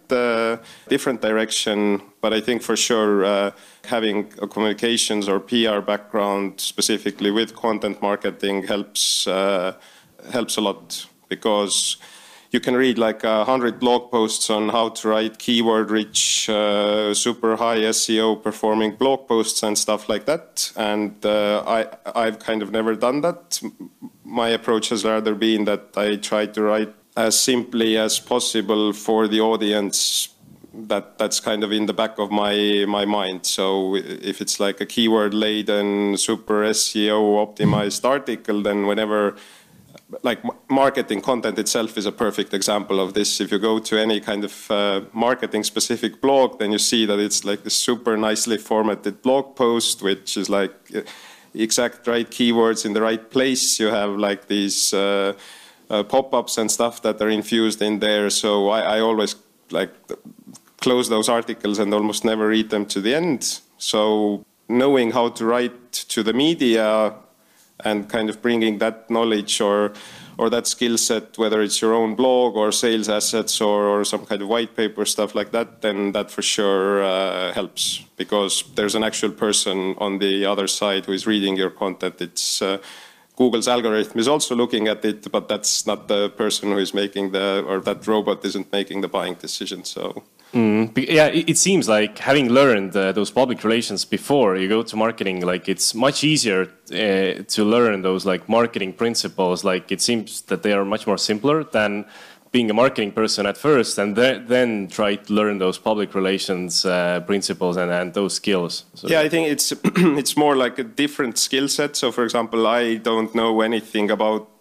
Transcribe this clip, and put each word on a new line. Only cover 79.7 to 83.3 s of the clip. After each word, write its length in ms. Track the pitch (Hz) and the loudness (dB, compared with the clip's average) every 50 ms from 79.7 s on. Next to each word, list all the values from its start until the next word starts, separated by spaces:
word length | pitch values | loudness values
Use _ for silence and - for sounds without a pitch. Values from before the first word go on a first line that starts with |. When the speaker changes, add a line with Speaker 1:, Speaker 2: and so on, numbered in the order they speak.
| 92 95 92 95 95 | -2 -2 -2 -2 -2
Speaker 1:
on 220 | - 104 101 98 98 | -2 -2 -2 0 0
the 260 | 101 98 98 98 101 | 0 0 0 0 0
other 220 | 98 101 101 98 | 0 0 0 -2
side 380 | 92 - - 107 101 98 95 92 | -2 -2 -2 0 0 0 -2 -2
who 60 | - | -2
is 160 | 98 95 - | -4 -2 0
reading 300 | 110 107 104 98 98 95 | 0 0 2 2 0 0
your 120 | 95 92 90 | 0 -2 -2
content. 520 | - - 107 95 90 - - 92 - - | -2 -4 -4 -4 -4 -4 -6 -8 -6 -8
It's, 400 | 90 85 - - - - - - | -12 -10 -6 -6 -4 -4 -2 -2
uh, 160 | 104 95 98 98 - - - - - - - _ _ _ | -2 -2 -2 -4 -6 -14 -20 -20 -20 -20 -20 _ _ _